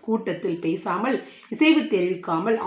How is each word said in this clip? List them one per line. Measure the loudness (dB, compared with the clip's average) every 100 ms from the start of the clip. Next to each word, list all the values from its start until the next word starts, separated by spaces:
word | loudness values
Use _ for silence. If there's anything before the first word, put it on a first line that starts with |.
கூட்டத்தில் | -4 -2 -2 -4 -4 -2
பேசாமல், | -2 -4 -2 -2 -2 -2 -6 -18 -8
இசைவு | 2 6 6
தெரிவிக்காமல் | 4 0 0 -2 -2 -2 0 0